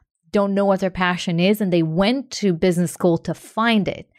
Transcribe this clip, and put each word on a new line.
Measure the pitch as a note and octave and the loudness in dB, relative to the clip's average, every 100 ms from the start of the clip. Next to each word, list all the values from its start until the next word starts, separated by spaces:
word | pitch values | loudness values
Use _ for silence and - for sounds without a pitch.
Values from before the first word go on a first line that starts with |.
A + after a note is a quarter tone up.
| _ _ _ | _ _ _
don't | G#3 G3+ | -2 0
know | G3 | 0
what | G3+ F#3+ | 2 0
their | F#3+ | -2
passion | F3+ F3+ F3 - E3+ | -2 -2 -2 -2 0
is, | F#3 G#3+ | 2 2
and | G3 | 2
they | F3 | 0
went | D#3+ E3 G3 C#4 C4 | 0 0 0 0 -6
to | - G3+ | -4 -2
business | E3 F#3 F3 E3+ | 0 0 2 -2
school | - F3+ E3 | 0 0 0
to | - | -4
find | D#3 - - A#3 A3 F3 | -10 -10 -4 0 0 0
it. | - - | -6 -14